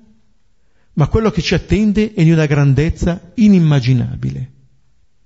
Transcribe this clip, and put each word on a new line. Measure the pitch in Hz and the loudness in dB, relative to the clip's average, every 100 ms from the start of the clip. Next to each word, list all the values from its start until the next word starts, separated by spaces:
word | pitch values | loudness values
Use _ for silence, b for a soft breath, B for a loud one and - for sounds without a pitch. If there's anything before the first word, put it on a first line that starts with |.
| _ _ _ _ _ _ _ _ _ | _ _ _ _ _ _ _ _ _
ma | - 143 | -2 0
quello | 220 220 | 0 -2
che | - | -2
ci | - | -4
attende | 170 - 190 214 208 214 | -4 -2 -2 0 0 -2
è | - | 0
di | 160 | 2
una | 160 151 | 2 2
grandezza | 143 143 131 160 - 175 170 - | 0 2 2 -2 -2 -4 -6 -8
inimmaginabile. | - 214 185 156 143 123 127 120 123 131 139 131 _ _ _ _ _ _ _ | 0 2 4 4 2 0 0 -2 -6 -8 -8 -12 _ _ _ _ _ _ _